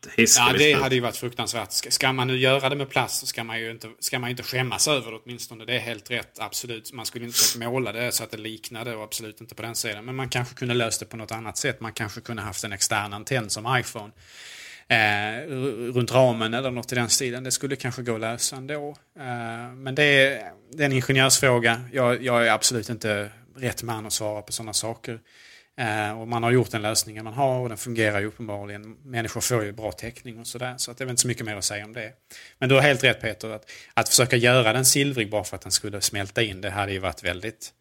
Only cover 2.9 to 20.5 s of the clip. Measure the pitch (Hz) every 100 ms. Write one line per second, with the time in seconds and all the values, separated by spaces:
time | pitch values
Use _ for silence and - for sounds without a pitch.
2.9 | 135 117 - - - 113 113 113 113 110
3.9 | 113 - 131 123 123 - 127 127 98 151
4.9 | 139 113 110 123 120 - 113 110 123 117
5.9 | 110 - 117 - - 104 - 120 113 -
6.9 | 123 110 117 120 117 - 120 117 131 113
7.9 | 110 120 - 113 107 110 110 - 113 120
8.9 | 110 107 - 110 - 113 - 113 113 117
9.9 | 104 120 131 127 127 123 - 123 120 113
10.9 | - 107 113 107 110 110 - 139 123 113
11.9 | - 107 117 - 110 101 - 110 98 -
12.9 | 107 104 104 104 131 104 107 117 127 -
13.9 | 113 104 - - - - - - - -
14.9 | 117 107 104 107 113 165 131 135 110 120
15.9 | 123 113 123 127 113 110 120 135 123 -
16.9 | 123 117 - 131 123 131 - 139 135 127
17.9 | 131 120 110 113 117 - 135 135 147 147
18.9 | 151 _ 165 131 120 113 117 123 127 135
19.9 | 131 147 139 135 120 92